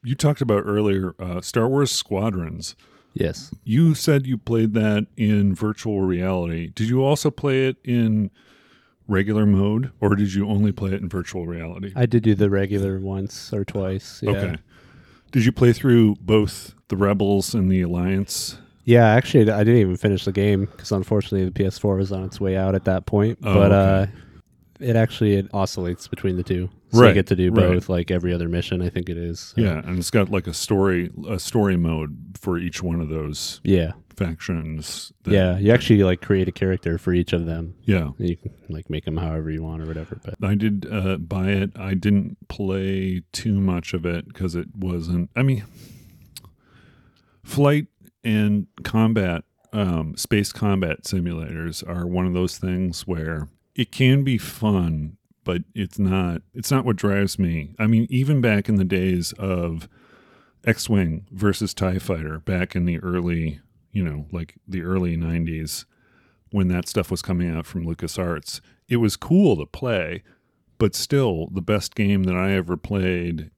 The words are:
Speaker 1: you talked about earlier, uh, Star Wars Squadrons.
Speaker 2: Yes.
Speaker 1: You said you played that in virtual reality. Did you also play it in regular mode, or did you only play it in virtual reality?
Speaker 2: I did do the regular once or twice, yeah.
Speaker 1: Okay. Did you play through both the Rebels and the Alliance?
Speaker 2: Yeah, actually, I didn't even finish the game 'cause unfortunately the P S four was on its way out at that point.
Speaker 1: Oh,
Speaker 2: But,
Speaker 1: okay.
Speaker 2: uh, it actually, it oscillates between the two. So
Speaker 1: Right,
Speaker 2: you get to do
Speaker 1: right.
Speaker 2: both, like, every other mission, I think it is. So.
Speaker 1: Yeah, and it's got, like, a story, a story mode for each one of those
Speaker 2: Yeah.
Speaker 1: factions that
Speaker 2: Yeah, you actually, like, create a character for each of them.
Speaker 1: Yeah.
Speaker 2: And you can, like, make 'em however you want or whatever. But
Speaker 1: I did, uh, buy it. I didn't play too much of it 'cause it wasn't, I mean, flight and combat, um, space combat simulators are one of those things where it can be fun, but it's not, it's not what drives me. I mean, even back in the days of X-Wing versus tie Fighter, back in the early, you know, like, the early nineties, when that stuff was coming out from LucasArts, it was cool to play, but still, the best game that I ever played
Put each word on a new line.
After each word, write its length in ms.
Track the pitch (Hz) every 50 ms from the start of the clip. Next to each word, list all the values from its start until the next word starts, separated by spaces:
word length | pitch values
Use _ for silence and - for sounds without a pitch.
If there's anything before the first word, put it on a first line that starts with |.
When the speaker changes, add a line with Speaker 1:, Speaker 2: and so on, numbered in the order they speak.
| -
Speaker 1:
you 120 | 117 131
talked 260 | - - 147 147 -
about 220 | 135 120 107 101 -
earlier, 500 | - 101 104 107 104 98 95 92 90 82 _
uh, 240 | 90 90 87 90 -
Star 260 | - - 120 113 120
Wars 220 | 131 139 143 120
Squadrons. 840 | - - - _ 107 92 104 113 101 90 85 80 82 82 85 - - _ _ _ _ _ _ _ _
Speaker 2:
Yes. 380 | - - 78 - - - - - - _
Speaker 1:
You 320 | - 107 135 170 165 156
said 320 | - - - 151 143 135
you 120 | 127 131 110
played 340 | _ - 117 113 113 110 104
that 340 | 113 107 107 107 104 107 - _ -
in 360 | 110 104 107 104 101 101 92
virtual 460 | - 107 107 107 - - 113 104 98
reality. 680 | 95 92 90 87 90 92 95 92 87 85 82 82 85 82 -
Did 140 | - 110 110
you 160 | 123 127 135
also 260 | 135 151 147 - 151
play 360 | - - - 143 135 131 135
it 100 | 131 131 _ _
in 460 | - 120 120 117 110 107 107 104 95 _ _ _ _ _ _ _ _ _ _ _ _ _ _ _
regular 380 | - 104 95 98 101 107 107 107
mode, 480 | 104 101 95 98 101 107 113 127 127 - _
or 160 | 107 101 101
did 160 | 98 104 101 92
you 160 | 101 98 104
only 240 | 107 101 104 104 95
play 200 | - 101 95 95
it 100 | - 101
in 80 | 90
virtual 360 | 92 92 85 - - 92 85
reality? 460 | 82 85 82 82 82 87 87 98 98 95
Speaker 2:
I 120 | - 120
did 160 | 113 113 120 107
do 120 | 110 104
the 140 | 95 104 101
regular 500 | 98 98 98 95 104 101 98 98 95 95
once 520 | 95 95 98 98 98 98 - - - - -
or 140 | 104 98
twice, 560 | - - 104 95 92 95 98 - - - - -
yeah. 80 | 101
Speaker 1:
Okay. 260 | 101 98 98 92 82 78 - _ _ - _ - - - - _ - _ _ _
Did 140 | - 131 110
you 80 | 123 -
play 220 | - 131 120 117
through 420 | - - 135 120 120 113 107 104 - -
both 520 | 90 107 110 104 104 - - - - - _ _ _
the 80 | -
Rebels 560 | 95 101 98 104 98 104 98 101 98 95 - -
and 180 | 113 95 95
the 120 | 95 92 90
Alliance? 720 | 85 87 87 87 92 95 95 98 - - - - - - - - _ _ _ _
Speaker 2:
Yeah, 220 | - 117 120 117
actually, 440 | 110 107 120 127 - - 143 110 107
I 120 | 107 104 104
didn't 180 | 110 120 120 104
even 140 | 92 90 90
finish 260 | - 107 98 92 -
the 80 | 101 92
game 340 | 101 98 104 101 98 98
'cause 240 | - - - - -
unfortunately 540 | 107 98 92 - 110 104 98 - - 98 92
the 80 | 92 90
P 140 | - 98
S 100 | 95 -
four 200 | - - 104 98
was 160 | 95 98 95 98
on 120 | 92 95
its 160 | 95 - -
way 160 | 101 95 95
out 180 | 95 95 95 95
at 120 | 95 -
that 180 | 98 92 90 -
point. 340 | - - 104 101 110 117 _ -
Speaker 1:
Oh, 80 | 104 95
Speaker 2:
But, 180 | 101 98 98 98
Speaker 1:
okay. 300 | 98 95 95 95 95 98
Speaker 2:
uh, 40 | 98 - - - - - - - _ _ _ _ _ _ _
it 160 | - 123 113
actually, 380 | 113 113 110 - - 113 104 101
it 140 | 98 95 98 -
oscillates 560 | 101 95 92 - - 90 87 87 - - -
between 280 | - - - 98 92
the 60 | 90 87
two. 260 | - 95 90 92 95 - _ _ _ -
So 80 | 117
Speaker 1:
Right, 80 | 123 113
Speaker 2:
you 60 | 98
get 140 | 101 90 -
to 80 | 101
do 140 | 90 90 90 -
Speaker 1:
right. 160 | 110 92 90
Speaker 2:
both, 200 | 90 90 - -
like, 220 | 95 87 85 -
every 240 | 92 87 85 90 87
other 140 | 87 87 82
mission, 320 | 85 87 85 - - 90 90
I 80 | 87
think 180 | - 92 87 92
it 80 | 85
is. 220 | 82 85 85 82 - - - -
So. 60 | 113 113
Speaker 1:
Yeah, 160 | 98 82 76 -
and 120 | 80 90 90
it's 120 | 85 -
got, 180 | - 117 98 87
like, 160 | 104 95 - 87
a 40 | 80
story, 580 | - - - 107 98 95 98 92 87 87 87 - - -
a 120 | 78 - 90
story 380 | - - - 120 104 101 92
mode 600 | 87 85 82 80 80 78 76 73 76 - - 92 -
for 200 | - 101 90 85
each 240 | 87 87 - - 95
one 180 | 90 82 85
of 80 | 82 76
those 520 | 80 80 76 73 76 - - - - - _
Speaker 2:
Yeah. 280 | - 95 90 82 82 90 - - _ -
Speaker 1:
factions 960 | - 98 85 82 82 - - 90 82 78 78 78 78 78 - - - - - _ _ _
that 100 | - 104
Speaker 2:
Yeah, 240 | 98 92 92 90
you 140 | 95 101 104
actually, 320 | 117 120 - - 117 104 98
like, 180 | 92 90 87
create 280 | - - 104 95 92 90
a 40 | -
character 460 | - - 95 92 90 - 85 82 85
for 160 | - - 90
each 180 | 87 87 - -
of 140 | 87 85
them. 280 | 82 82 85 82 82 90 _ -
Speaker 1:
Yeah. 260 | - 101 90 80 71 67 -
Speaker 2:
And 100 | 90 87
you 80 | 85
can, 160 | - _ - - _ _ -
like, 220 | 82 78 82 _
make 160 | 78 76 -
'em 100 | - 80
however 340 | 82 - 82 80 80 78 80
you 120 | 78 80 80
want 200 | 80 80 80 80
or 40 |
whatever. 340 | 80 80 80 78 - - - _
But 120 | - - - -
Speaker 1:
I 120 | 95 104
did, 300 | 101 107 110 104 101 90 -
uh, 260 | 107 104 92 95 95
buy 360 | - 82 82 98 95 92 98 101
it. 180 | 98 98 101 -
I 180 | - 98 98 95
didn't 420 | 92 85 104 101 101 95 - - _ - _
play 760 | - - 104 95 95 98 95 95 95 95 95 95 92 90 - _ -
too 260 | - - 113 101 98
much 340 | 98 95 90 87 85 - -
of 100 | 87 80
it 300 | 87 85 85 71 - -
'cause 200 | - 95 90 82
it 180 | 87 82 - -
wasn't, 540 | 104 92 92 87 85 82 82 90 87 87 - _
I 60 | 120 131
mean, 180 | 139 135 107 101 - - - - - - - - - - - - - _ - - - _ _ _ _ _ _ _ - _ _ _ _ _ _ _ _ _ _ _
flight 420 | - - - 143 143 147 151 151 - _ _ _ _ _ _ _
and 420 | 117 107 107 107 104 104 104 92 _ _ - -
combat, 600 | - - 110 113 110 113 110 98 92 85 85 - _ _ _ _ _ -
um, 440 | 107 104 92 87 82 80 78 -
space 360 | - - - 117 104 98 - -
combat 520 | - 110 101 98 95 92 82 78 - -
simulators 840 | - - 95 87 87 85 80 80 73 78 80 82 85 78 - - -
are 180 | 87 87 87
one 200 | 87 90 90 92
of 80 | 90 90
those 240 | 90 90 90 - -
things 480 | - 92 90 90 92 90 85 - -
where 420 | - 90 82 78 80 80 78 73 73 _ _ _ _ _
it 160 | - 123 -
can 320 | - - 131 131 135 139 139
be 140 | 135 127 107
fun, 760 | - - - - 110 107 101 95 87 82 80 76 76 78 - _ _ _ _ _ _
but 180 | - 90 87 87 _ _
it's 240 | 113 101 90 - -
not, 440 | 101 92 95 95 90 87 85 82 _ _ _
it's 160 | 127 113 -
not 140 | 143 131 117
what 120 | 123 107
drives 420 | 92 - 104 98 98 101 95 - -
me. 360 | 98 87 85 80 73 78 - -
I 80 | 110
mean, 200 | 107 117 113 117 -
even 300 | 120 127 135 139 151 135
back 280 | 120 117 107 101 98 -
in 80 | 110
the 80 | 101 95
days 480 | 90 98 92 90 95 90 90 85 - - -
of 500 | 98 95 92 90 85 85 82 82 80 - _ _ _ _ _ _ _ _ _ _ _ _ _ _ _
X-Wing 600 | - 110 - - - 113 101 92 82 80 82 98 _ -
versus 420 | 95 101 101 95 - 110 95 -
tie 240 | - 98 92 92 92
Fighter, 400 | - - 95 80 78 76 78 80
back 380 | - - 95 90 92 90 -
in 80 | 92 87
the 140 | 87 85 80
early, 640 | - 90 87 90 85 87 85 82 80 78 73 - _ _ _ _ _ _
you 140 | _ 104 92
know, 220 | 82 73 73 73 73
like, 240 | - 85 82 - _ _ _ -
the 140 | 92 92 82
early 340 | 87 92 95 90 87 85
nineties, 720 | 82 82 82 82 85 82 82 80 80 80 76 - - - _ _ _ _ _ _ _ _ _ _ _ _ _
when 180 | - 104 95 90
that 180 | 90 90 87
stuff 240 | - - 110 90 -
was 120 | 95 87 -
coming 260 | - 95 87 87 87
out 160 | 82 80 80
from 180 | - - 90 85
LucasArts, 720 | 82 82 - - 82 - - 92 87 85 76 - - - - _ _ _ _ _ _
it 100 | 127 120
was 180 | 117 107 -
cool 400 | - - - 165 185 208 165 107
to 100 | 78 73
play, 560 | - - - - 127 113 95 85 78 87 92 _ _ _ _ _ _ _ _ _ _ _ _
but 160 | 113 101 -
still, 540 | - - - - 139 135 117 92 80 80 -
the 120 | 90 95 85
best 320 | - 107 104 - - -
game 300 | - 104 98 101 98 95
that 120 | 92 90
I 160 | 90 92 98 98
ever 240 | 95 90 85 87
played 720 | 78 _ - 104 98 92 92 90 87 87 87 85 78 78 82 _